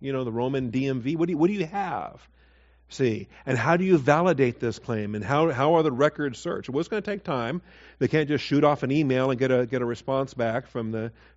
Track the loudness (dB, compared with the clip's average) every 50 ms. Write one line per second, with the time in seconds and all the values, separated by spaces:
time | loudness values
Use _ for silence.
0 | -6 -4 -4 -2 -4 -2 -2 -2 -2 0 0 -2 -2 -2 -2 -2 -2 -2 -2 -2
1 | -2 -2 -2 -2 0 -2 2 2 2 2 2 -2 -6 -6 -6 -6 -6 -4 -6 -8
2 | -8 -10 -14 -18 -20 _ _ _ _ _ _ _ _ _ _ _ _ _ -4 -2
3 | 0 0 0 -2 -6 -12 -18 -10 -4 -4 -2 0 2 2 2 2 4 4 4 4
4 | 4 4 4 4 4 2 4 4 2 2 2 -2 -4 -4 -4 -6 -6 -6 -4 -4
5 | -4 -4 -6 -6 -2 0 2 2 2 2 2 2 2 4 4 4 2 2 2 2
6 | 2 2 2 -2 -4 -6 -6 -6 -8 -8 -6 -6 -6 -4 -4 -4 -4 -2 -4 -6
7 | -4 -6 -8 -6 -6 -4 -4 -2 -2 -2 -4 -6 -8 -12 -20 -20 -20 -20 -4 -2
8 | 0 2 2 2 2 2 0 -2 0 0 2 4 4 4 4 2 0 0 0 2
9 | 2 2 2 2 2 2 2 2 2 2 4 2 2 0 -2 -2 -2 -2 -4 -6
10 | -4 -4 -2 -2 -2 -4 -4 -2 -2 -2 -2 -4 -6 -6 -8 -6 -6 -4 -4 -6
11 | -6 -8 -10 -14 -20 -20 _